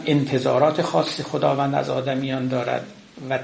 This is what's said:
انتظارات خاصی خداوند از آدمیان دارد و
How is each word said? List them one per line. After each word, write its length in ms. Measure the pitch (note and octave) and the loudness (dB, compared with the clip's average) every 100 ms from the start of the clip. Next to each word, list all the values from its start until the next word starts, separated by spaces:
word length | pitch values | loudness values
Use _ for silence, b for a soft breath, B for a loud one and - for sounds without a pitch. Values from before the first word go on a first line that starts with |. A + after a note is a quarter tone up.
| - | 2
انتظارات 760 | C#3+ C3 C3+ C3+ B2+ D3+ D#3 | 2 2 0 2 4 4 2
خاصی 400 | E3 E3 D#3 - | 0 0 0 -4
خداوند 520 | - C#3+ C#3+ C#3 C#3 | -6 0 2 2 0
از 160 | C#3 C3+ | 0 0
آدمیان 580 | C3 C3 C3 C3+ C3 B2+ | -2 -2 -2 -2 -2 -2
دارد 380 | B2+ B2 B2 B2 - - - C3 | -2 -2 -4 -6 -16 -20 -14 -4
و 80 | C3 | -4